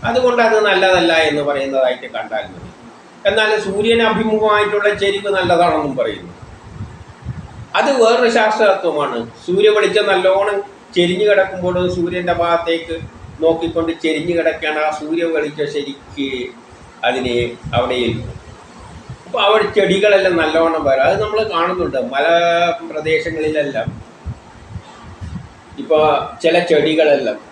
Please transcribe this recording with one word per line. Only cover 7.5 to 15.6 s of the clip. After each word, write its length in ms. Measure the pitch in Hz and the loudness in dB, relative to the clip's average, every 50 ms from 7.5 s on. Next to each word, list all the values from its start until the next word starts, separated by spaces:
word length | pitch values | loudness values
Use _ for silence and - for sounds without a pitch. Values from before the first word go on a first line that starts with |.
| - - - - - - | -16 -18 -18 -6 -2 0
അത് 100 | 226 294 277 254 | 2 2 4 4
വേറൊരു 280 | 226 220 240 254 247 233 233 240 | 4 4 6 4 2 2 4 2
ശാസ്ത്രതത്വമാണ്. 800 | 214 214 214 214 220 202 190 190 185 170 151 151 143 135 123 117 113 - - - - | 2 2 2 2 2 2 2 2 0 -2 -2 0 -2 -2 -4 -6 -8 -10 -12 -14 -6
സൂര്യവെളിച്ചം 600 | 170 180 196 208 214 208 214 202 175 - 214 208 202 | -2 0 4 4 4 4 4 2 2 2 2 2 2
നല്ലോണം 460 | 190 185 180 190 190 196 202 208 202 196 202 - - - - - - | 0 2 2 2 2 2 0 0 -2 -4 -6 -8 -14 -20 -20 -6 0
ചെരിഞ്ഞു 300 | 175 175 175 180 180 214 208 | 0 0 2 2 0 2 4
കിടക്കുമ്പോൾ 460 | 202 190 190 190 190 185 175 180 180 180 180 180 180 180 | 4 4 2 0 -2 -4 -4 -2 -2 0 -2 -2 -2 -2
സൂര്യൻ്റെ 380 | 170 175 175 180 175 175 175 143 | -2 -2 -2 -4 -2 -2 0 0
ഭാഗത്തേക്ക് 540 | 170 170 170 170 170 170 165 165 165 165 165 165 - - - - - - - - 156 | 2 0 0 0 0 0 -2 -2 -2 -6 -10 -10 -10 -14 -16 -18 -20 -20 -10 -2 0
നോക്കിക്കൊണ്ട് 480 | 165 160 160 170 170 160 165 165 160 165 - - | 0 2 2 -2 -4 -2 -2 -2 -2 -4 -2 -2
ചെരിഞ്ഞു 300 | 160 156 147 160 175 175 165 | -2 -2 -2 -2 -2 -2 0
കിടക്കുകയാണ്. 420 | 160 160 151 - 160 151 151 151 151 | 0 0 -2 -2 -4 -4 -2 0 -2
ആ 40 | 156 156 156 | -2 -2 -4
സൂര്യവെളിച്ചം 680 | 151 151 160 170 170 165 160 160 156 151 147 147 | -6 -4 -2 -2 -2 0 0 -2 -2 -4 -4 -6